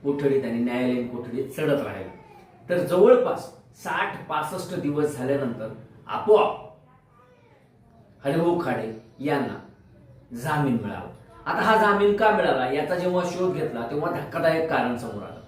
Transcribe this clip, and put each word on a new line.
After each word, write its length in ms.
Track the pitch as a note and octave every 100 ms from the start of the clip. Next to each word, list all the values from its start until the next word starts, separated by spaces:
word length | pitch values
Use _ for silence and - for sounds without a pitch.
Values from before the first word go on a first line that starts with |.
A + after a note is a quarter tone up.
कोठडीत 400 | C#3+ C#3+ C#3 C3
आणि 160 | A2+ A#2
न्यायालयीन 480 | B2 B2 B2+ B2 A#2+
कोठडीत 400 | A#2+ A2+ B2+ C#3
चढत 340 | - D3+ C#3
राहिला. 280 | A2 G2 - - - - - - -
तर 80 | F3
जवळपास 680 | - F3+ A3 B3 - - - - - -
साठ 440 | F3 D#3+ G3+ - -
पासष्ट 480 | D3+ D3+ F3+ - F3+
दिवस 380 | D3 D3 D3 B2+
झाल्यानंतर 520 | B2+ C#3 B2+ A2+ A2 - - - -
आपोआप 500 | - - G#3+ - - - - _ - _ _ - _ _ - _ _ _ _ - - C#3
हरिभाऊ 340 | D#3+ E3+ E3+
खाडे 300 | C3 A#2 A2+ A2 - - C#3
यांना 320 | C#3+ A#2 G#2 - - - - - - - A#2+
जामीन 420 | B2 D3+ C#3 A#2
मिळाला. 260 | G2+ - - - - - -
आता 160 | F3
हा 140 | F#3+ G#3+
जामीन 380 | G#3+ G3+ G#3 G3+
का 140 | A3
मिळाला 400 | F#3+ D#3 - B2+
याचा 220 | C#3 D3+ F3+
जेव्हा 280 | F3+ F3+ F3
शोध 280 | F3+ F#3
घेतला, 340 | D#3 - A#2 A#2
तेव्हा 200 | D3 -
धक्कादायक 580 | D3 D3 E3 E3 D#3+ D#3+
कारण 280 | C#3 B2 A#2+
समोर 260 | A2 G#2
आलं. 160 | F#2 -